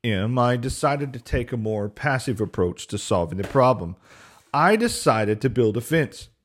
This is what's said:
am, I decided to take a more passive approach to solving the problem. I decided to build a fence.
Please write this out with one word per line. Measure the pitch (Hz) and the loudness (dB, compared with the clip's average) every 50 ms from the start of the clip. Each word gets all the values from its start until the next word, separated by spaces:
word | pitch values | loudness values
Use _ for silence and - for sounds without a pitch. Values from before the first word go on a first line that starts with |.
| - | 0
am, | 117 104 92 101 113 127 127 | 0 0 0 0 0 2 2
I | 120 123 123 | 2 2 2
decided | 123 117 131 - - - 147 143 139 147 139 123 | 0 -2 -6 -4 -2 0 0 0 0 -4 -8 -8
to | 120 | -14
take | _ - - 131 120 - | _ -4 -2 -2 -2 -4
a | 131 | -6
more | 117 107 110 110 104 101 104 | -4 -2 -2 -2 -2 -4 -6
passive | - - - 147 135 127 - - 113 98 | -6 -4 -2 -2 -2 0 -2 -4 -2 -2
approach | 107 90 - - 90 87 - - - | -2 -4 0 0 0 0 -2 -6 -10
to | - - | -8 -8
solving | 101 - - 107 90 85 80 85 | -8 -2 0 0 0 0 0 -4
the | 95 98 | -6 -6
problem. | - - 139 123 127 127 95 90 82 90 _ _ _ - - - - - _ _ _ - | 0 2 4 4 4 2 0 -4 -10 -10 _ _ _ -20 -20 -20 -20 -20 _ _ _ 0
I | 139 160 180 214 | 2 4 4 4
decided | 214 240 233 - - - 156 117 110 107 101 107 107 | 4 2 -2 -2 0 2 2 4 4 2 2 0 2
to | - 131 | 0 0
build | 113 123 117 107 101 | 2 4 2 2 2
a | 120 | 0
fence. | 120 - 151 165 143 104 - - - - _ _ | -2 0 0 0 0 0 -6 -16 -20 -20 _ _